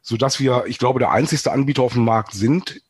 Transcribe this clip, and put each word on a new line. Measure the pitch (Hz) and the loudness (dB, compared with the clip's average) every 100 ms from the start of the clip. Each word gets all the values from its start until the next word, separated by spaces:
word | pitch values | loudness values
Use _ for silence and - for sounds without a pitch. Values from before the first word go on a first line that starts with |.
sodass | - 113 135 - | -8 -2 -2 0
wir, | 135 123 107 | 0 0 -2
ich | - | -2
glaube, | 123 127 | 0 0
der | 120 | 2
einzigste | 101 156 151 - | 2 0 -2 -2
Anbieter | 135 139 139 | 0 0 0
auf | 127 | 0
dem | 123 117 | 2 2
Markt | 113 107 | 2 -2
sind, | 101 110 170 - - | -2 0 0 -2 -12